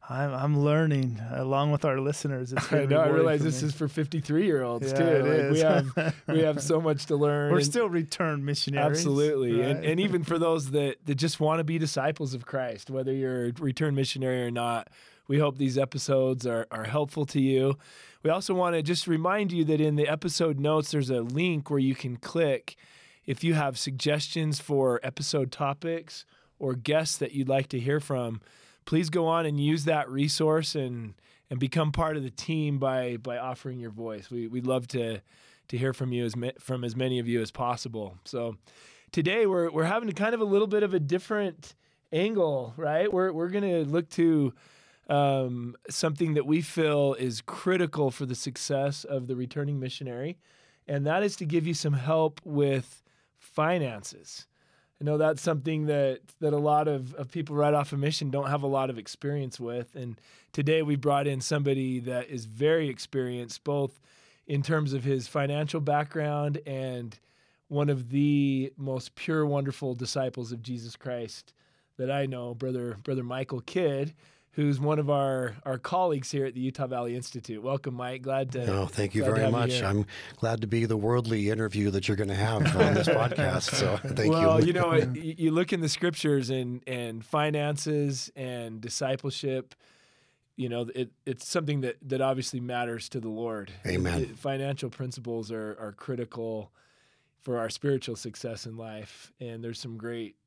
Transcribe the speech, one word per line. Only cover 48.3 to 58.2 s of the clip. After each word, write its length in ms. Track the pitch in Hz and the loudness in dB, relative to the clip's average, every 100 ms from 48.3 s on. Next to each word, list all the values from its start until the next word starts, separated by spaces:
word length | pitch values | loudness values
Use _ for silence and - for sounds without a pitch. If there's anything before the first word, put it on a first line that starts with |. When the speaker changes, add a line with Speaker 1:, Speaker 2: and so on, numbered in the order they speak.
Speaker 2:
success 680 | 120 - 127 - 139 139 143 | -4 -8 -8 -2 0 0 -4
of 220 | - 139 123 | -4 -6 -4
the 80 | 127 | -4
returning 420 | 123 147 143 143 | -4 -4 -4 -4
missionary, 560 | 131 - 135 120 147 175 _ _ _ _ - | -6 -8 -8 -6 -8 -10 _ _ _ _ -6
and 180 | 143 143 | -2 0
that 160 | 175 | 2
is 140 | 208 202 | 0 -2
to 100 | 160 | 0
give 200 | 165 160 | 0 0
you 80 | |
some 180 | 156 156 | 0 0
help 440 | 139 131 160 156 147 | 0 2 2 2 0
with 580 | 180 147 143 135 123 - _ _ _ _ - - | -4 2 2 2 -2 -16 _ _ _ _ -8 0
finances. 840 | 156 175 139 107 101 - - - - _ _ _ _ _ | 2 2 0 -6 -12 -16 -18 -20 -20 _ _ _ _ _
I 40 | |
know 120 | 147 151 | -2 2
that's 240 | 156 147 | 2 2
something 440 | 170 156 143 156 151 | 0 -2 0 -2 0
that, 340 | 147 135 131 - - | 2 2 0 -10 -2
that 120 | 156 | 0
a 60 | 147 | 2
lot 280 | 147 151 156 | 4 4 4
of, 260 | 143 127 | 0 -4
of 160 | 139 131 | -10 -8
people 260 | 170 147 147 | -6 -4 2
right 160 | 147 | 4
off 180 | 147 143 | 4 0
a 40 | 143 | 0
mission 340 | 143 156 | 0 0